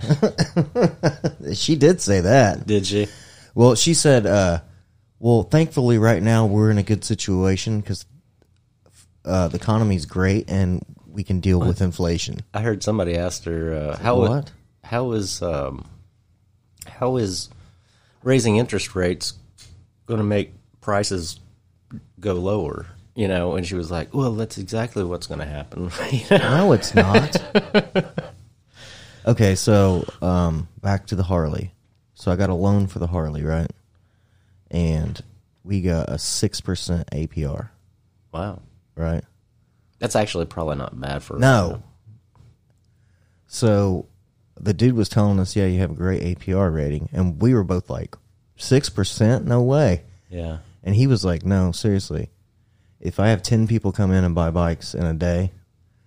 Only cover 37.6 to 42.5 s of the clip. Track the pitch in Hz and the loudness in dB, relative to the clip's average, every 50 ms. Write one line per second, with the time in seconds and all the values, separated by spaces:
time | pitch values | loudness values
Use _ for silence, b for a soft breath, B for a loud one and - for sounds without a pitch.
37.6 | - - _ _ _ _ _ _ _ _ _ _ _ _ - 80 92 104 90 - | -10 -12 _ _ _ _ _ _ _ _ _ _ _ _ -10 -10 -10 -10 -10 -14
38.6 | - - _ _ _ _ - - 82 82 82 - - _ _ _ _ _ _ _ | -18 -20 _ _ _ _ -10 -6 -4 -4 -4 -4 -6 _ _ _ _ _ _ _
39.6 | _ _ _ _ _ _ _ - - 113 - 113 107 101 - 90 82 82 - 87 | _ _ _ _ _ _ _ -8 -6 -2 0 0 -2 -2 -2 -6 -6 -6 -6 -8
40.6 | 82 78 73 71 67 - - 120 - 69 71 71 - - 113 117 123 135 131 110 | -6 -6 -6 -6 -8 -10 -10 -10 -10 -8 -8 -10 -10 -10 -4 2 2 4 4 4
41.6 | 95 92 90 - - - _ _ _ - - _ _ _ _ _ - - | 2 -2 -4 -10 -14 -20 _ _ _ -20 -20 _ _ _ _ _ -20 -20